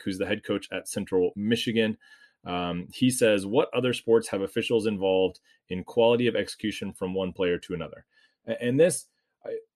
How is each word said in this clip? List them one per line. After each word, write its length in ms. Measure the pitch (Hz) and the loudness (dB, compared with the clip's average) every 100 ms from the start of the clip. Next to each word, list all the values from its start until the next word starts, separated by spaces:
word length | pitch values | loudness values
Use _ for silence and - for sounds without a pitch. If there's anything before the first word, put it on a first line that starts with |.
| 101 | -4
who's 120 | 92 | -4
the 100 | 98 | -2
head 180 | 107 - | -4 -2
coach 240 | 101 - | -4 -4
at 160 | 95 - | -10 -8
Central 440 | 104 95 92 90 101 | -8 0 2 2 0
Michigan. 600 | 104 117 123 113 110 110 - - - _ 90 | 0 0 0 0 0 -2 -10 -20 -20 _ -6
Um, 420 | 90 87 87 85 | -4 -4 -6 -6
he 180 | - 127 | 0 0
says, 340 | 123 113 104 98 | 4 4 2 2
"What 220 | 123 - | 0 0
other 180 | 123 123 | 0 -2
sports 380 | 120 117 113 - | -2 2 2 2
have 100 | 98 | -4
officials 460 | 98 117 104 117 107 | -4 -4 0 0 0
involved 540 | 98 95 95 92 - _ _ - | 0 2 4 2 -2 _ _ -8
in 160 | 90 | -8
quality 420 | - 120 117 120 123 | -4 4 4 4 2
of 120 | 104 | 0
execution 560 | 98 - 104 - 98 | -4 -4 -6 -4 -8
from 200 | - 92 | -6 -4
one 200 | 95 92 | -4 -4
player 240 | 87 90 85 | -2 0 -2
to 160 | - | -4
another?" 320 | 85 76 - - _ _ _ 113 | -8 -8 -12 -20 _ _ _ -8
A-, 160 | 113 | -4
and 160 | 120 135 | 0 4
this, 280 | 175 - - _ _ _ - | 4 2 -10 _ _ _ -10
I, 120 | - - | -10 -8